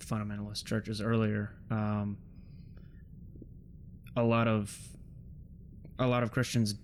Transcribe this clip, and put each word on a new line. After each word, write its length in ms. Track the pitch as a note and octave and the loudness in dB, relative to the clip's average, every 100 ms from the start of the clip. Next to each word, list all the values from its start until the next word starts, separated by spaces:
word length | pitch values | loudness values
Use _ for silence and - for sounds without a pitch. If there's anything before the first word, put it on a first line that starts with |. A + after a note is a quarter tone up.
fundamentalist 640 | - A2 G#2 G#2 G#2 G#2 | -4 -2 -2 -4 -6 -6
churches 360 | - A2 A2 G#2+ | -2 -2 0 -2
earlier. 520 | G#2+ A2+ A2 G#2+ G#2 - - | 4 4 4 2 -2 -6 -2
Um, 460 | A2 G#2 G#2 G#2 G2 - - - - - - - - - - - - - - - - - - - A#2+ | 0 2 2 0 -4 -10 -16 -16 -16 -16 -16 -16 -16 -16 -16 -16 -14 -14 -16 -16 -16 -14 -14 -4 2
a 40 | |
lot 240 | A#2 A#2 A#2 | 6 8 6
of, 260 | A2 G2+ - - - - - - - - - - - - - | 6 2 -6 -12 -14 -14 -14 -14 -14 -14 -16 -16 -16 -8 2
a 80 | B2+ | 4
lot 160 | B2 | 6
of 80 | A#2 | 4
Christians 420 | - B2 A#2+ G#2 G2+ | 4 4 4 4 0